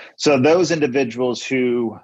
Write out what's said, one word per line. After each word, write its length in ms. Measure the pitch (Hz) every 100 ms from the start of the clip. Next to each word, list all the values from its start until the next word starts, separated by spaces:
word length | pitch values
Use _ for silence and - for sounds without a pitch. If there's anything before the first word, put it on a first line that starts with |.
| - -
So 220 | 151 139
those 320 | 135 170 160
individuals 720 | 165 147 127 127 113 127 113
who 560 | - 131 123 120 113 101